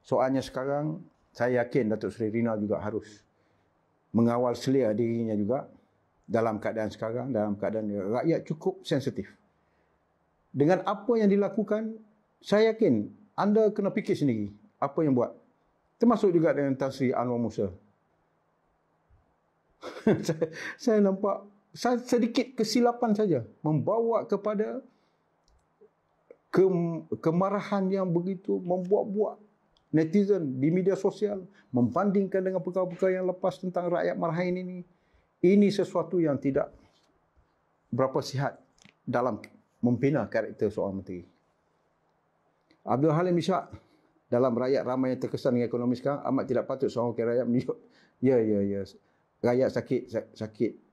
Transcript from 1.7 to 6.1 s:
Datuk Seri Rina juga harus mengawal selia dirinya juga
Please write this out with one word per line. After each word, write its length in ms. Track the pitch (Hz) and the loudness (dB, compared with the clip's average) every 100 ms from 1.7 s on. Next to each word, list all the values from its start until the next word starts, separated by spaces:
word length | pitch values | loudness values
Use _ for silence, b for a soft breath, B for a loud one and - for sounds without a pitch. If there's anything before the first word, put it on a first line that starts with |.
| 139 107 | 0 0
Datuk 200 | 107 101 | -2 -4
Seri 160 | - 110 | -4 -4
Rina 240 | 113 117 107 | 0 -2 -2
juga 200 | 101 85 | -2 -2
harus 480 | 101 110 - - _ _ _ _ _ _ _ _ _ | -4 -6 -10 -20 _ _ _ _ _ _ _ _ _
mengawal 400 | 110 117 120 123 | 2 2 2 0
selia 400 | 120 - 135 117 | -2 0 2 2
dirinya 400 | 107 117 117 113 | 0 -2 -2 -2
juga 320 | 104 104 135 - - _ _ _ | -2 -2 -4 -6 -20 _ _ _